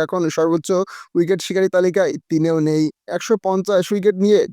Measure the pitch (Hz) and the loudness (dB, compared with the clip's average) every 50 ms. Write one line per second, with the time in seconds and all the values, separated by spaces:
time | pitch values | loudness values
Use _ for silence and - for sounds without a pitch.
0 | 160 - - 185 170 156 - - 160 165 165 165 - - 190 180 190 - - - | 0 0 -2 -2 -2 -2 0 0 0 2 0 0 0 0 -2 -2 -2 -4 -8 -20
1 | - - - 170 170 165 196 170 - - 185 190 190 185 - 180 185 185 165 202 | -12 -4 0 0 2 2 0 -2 -2 -4 -2 0 0 2 2 2 2 2 2 2
2 | 185 147 - - - - 165 156 156 165 165 160 156 156 156 156 156 151 - _ | 0 0 -2 -6 -6 -2 -2 0 0 2 0 0 0 0 0 0 0 -2 -4 _
3 | _ - - 175 - - 226 202 - 190 185 190 180 - 202 180 170 - 208 208 | _ -8 -8 -6 -2 -2 -2 -2 0 -2 -2 -2 0 0 0 0 0 0 -2 0
4 | 180 208 202 185 196 208 208 190 - - | 0 0 0 2 2 4 4 4 2 0